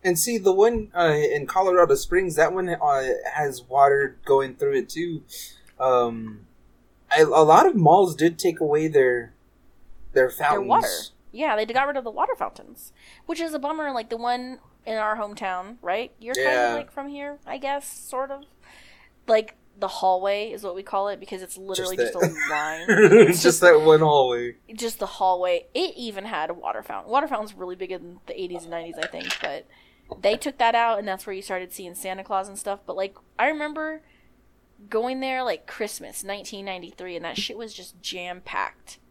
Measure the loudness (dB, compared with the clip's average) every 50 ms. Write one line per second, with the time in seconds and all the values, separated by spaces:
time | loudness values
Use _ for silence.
0 | 0 0 0 0 0 -2 -2 2 2 4 4 6 4 4 4 0 -6 -6 -2 0
1 | 2 2 4 2 2 2 0 -2 -4 -2 0 2 2 4 6 6 6 6 4 0
2 | 2 0 0 0 0 0 2 2 2 2 2 -2 -4 -4 -4 -2 0 0 2 2
3 | 0 -2 -2 -2 -4 -6 -4 -4 -4 -4 -4 -8 -12 -2 6 6 8 8 8 4
4 | 2 -2 -4 -10 0 2 2 2 2 0 -4 _ -2 0 0 0 -2 -4 -6 -8
5 | -6 -6 -6 -10 -12 _ -18 -18 -18 -18 -20 _ -20 -20 _ _ 0 2 4 4
6 | 2 0 -4 -8 -12 -12 -16 -18 -20 _ _ _ _ _ _ _ _ _ _ _
7 | _ _ 4 4 4 6 8 6 8 10 8 8 8 6 4 4 6 6 6 6
8 | 6 2 0 0 0 0 0 0 -2 -2 -2 0 -2 0 0 0 0 2 2 4
9 | 4 4 2 -2 -6 -10 _ _ _ _ _ _ _ -20 _ _ -20 _ -18 -18
10 | -16 -2 2 2 2 2 0 -2 0 0 0 0 0 2 2 2 2 0 -4 -6
11 | -8 -12 _ _ _ -20 -8 -6 -2 -2 0 -2 -2 -2 -2 -2 -2 0 -4 -6
12 | -8 -8 -4 -4 -2 -2 -2 -6 -6 -8 -8 -14 -20 -20 -20 -20 -20 -20 _ _
13 | _ -20 -20 -20 _ -10 -6 -6 -6 -6 -6 -6 -6 -6 -6 -4 -6 -6 -6 -6
14 | -8 -8 -10 -6 -2 -2 -2 -4 -4 -10 -14 -18 _ _ _ _ _ -8 -6 -4
15 | -2 -2 -2 -4 -6 -8 -8 -8 -6 -6 -6 -6 -8 -12 -16 -12 -6 -4 -4 -4
16 | -4 -8 _ _ -12 -8 -4 -2 0 0 2 2 2 0 0 -4 -8 -10 _ -14
17 | -12 -12 -12 -12 -12 -12 -12 -14 _ -14 -12 -8 -6 -6 -6 -6 -8 -12 -18 -18
18 | -16 -10 -8 -8 -8 -8 -10 -16 -16 _ _ _ _ -20 -20 -20 -20 -20 -20 _
19 | _ _ _ _ _ 2 2 2 2 -2 -14 _ _ _ _ -8 -8 -8 -6 -2
20 | 0 2 2 2 0 -2 -2 -2 -4 -8 -10 -10 -10 -10 -10 -10 -10 -6 -4 -4
21 | -4 -4 -6 -8 -12 -14 -14 -14 -12 -14 -16 -16 -10 -8 -6 -6 -4 -6 -2 -2
22 | -2 -2 0 0 0 0 0 -4 -6 -4 -2 -4 -4 -4 -6 -6 -2 0 6 8
23 | 8 10 10 10 10 8 6 4 4 4 4 8 8 8 8 10 8 8 8 8
24 | 8 6 6 6 4 4 2 -2 -4 -6 -10 _ _ -20 -12 -8 -8 -8 -6 -6
25 | -8 -10 -4 -2 0 0 0 0 0 -2 -2 -2 -4 -6 _ -6 -6 -6 -6 -10
26 | -12 -10 -10 -10 -10 -8 -6 -6 -6 -6 -8 -8 -8 -8 -8 -8 -10 -10 -12 -12
27 | -8 -2 -2 -2 -2 -2 -6 -6 -8 -10 -12 -12 -12 -12 -10 -10 -10 -10 -10 -12
28 | -12 -16 -20 -20 _ -16 -12 -10 -10 -10 -10 -12 -12 -12 -12 -12 -12 -12 -10 -10
29 | -10 -10 -10 -12 -10 -8 -8 -8 -8 -8 -8 -10 -14 _ _ _ _ _ _ _
30 | _ -18 -16 -2 0 0 0 0 -4 -8 -4 0 0 2 2 2 2 2 0 -2
31 | -4 -6 -8 -8 -8 -12 -12 -12 -10 -8 -8 -8 -8 -10 -14 -16 -16 -14 -14 -12
32 | -10 -10 -10 -10 -8 -4 -4 -4 -4 -6 -12 -12 -8 -8 -8 -8 _ -10 -6 -6
33 | -6 -8 -8 -16 _ _ _ 0 0 0 0 -2 -6 -8 -6 -8 -8 -8 -8 -12
34 | _ _ _ _ _ _ _ _ _ _ _ _ _ _ _ _ -18 -4 -4 -2
35 | -2 -2 -4 -4 -4 -4 -4 -4 -2 -4 -4 -6 _ -18 -10 -8 -8 -8 -8 -12
36 | -16 -14 -14 -14 -10 -10 -10 -10 -10 -14 -14 -12 -12 -12 -12 -12 -14 -18 -18 -16
37 | -14 -12 -10 -10 -10 -8 -8 -8 -8 -8 -10 -12 -14 -14 -16 -18 -20 -20 -20 -16
38 | _ -12 -12 -10 -10 -12 -12 -14 -14 -10 -8 -6 -6 -8 -10 _ _ -20 -20 _
39 | _ _